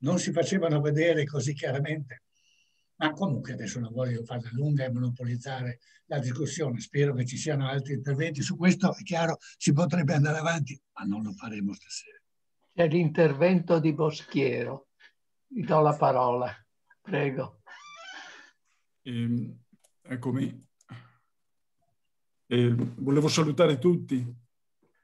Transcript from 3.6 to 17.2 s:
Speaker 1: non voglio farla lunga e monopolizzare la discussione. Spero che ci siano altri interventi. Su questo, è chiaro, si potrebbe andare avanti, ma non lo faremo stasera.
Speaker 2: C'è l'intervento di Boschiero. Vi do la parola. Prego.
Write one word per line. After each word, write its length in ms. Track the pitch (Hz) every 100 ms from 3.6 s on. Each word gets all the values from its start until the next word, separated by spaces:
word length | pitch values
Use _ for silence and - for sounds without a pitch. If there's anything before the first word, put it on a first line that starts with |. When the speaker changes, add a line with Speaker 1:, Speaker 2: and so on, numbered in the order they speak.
| 107 123
Speaker 1:
non 120 | 113
voglio 320 | 120 127 117
farla 260 | 117 120 113
lunga 320 | 120 147 143
e 80 | 131
monopolizzare 840 | 120 123 123 120 120 135 127 123 123 _ _ -
la 120 | 147
discussione. 640 | 127 120 139 165 143 117
Spero 340 | - 139 143
che 100 | 123
ci 120 | 120 127
siano 300 | 156 143 131
altri 280 | 139 135
interventi. 480 | 135 143 139 165 151
Su 140 | 190 170
questo, 380 | 180 180 185
è 80 | -
chiaro, 360 | 202 151 165 151 - -
si 160 | 170
potrebbe 420 | 147 170 175 147
andare 240 | 156 151 156
avanti, 400 | 160 170 139 - _
ma 100 | -
non 180 | 98 104
lo 100 | 107
faremo 400 | 98 117 107 98
stasera. 440 | - - - - - _ _ _ _ _
Speaker 2:
C'è 120 | - 165
l'intervento 960 | 180 160 156 160 139 175 180 165 170
di 120 | 160
Boschiero. 960 | 147 151 - - 143 135 123 120 139 _ _ - _ _ _ -
Vi 140 | 254
do 180 | 139 156
la 160 | 151 147
parola. 560 | 139 127 123 123 123 - _ _ _ _
Prego. 640 | - 147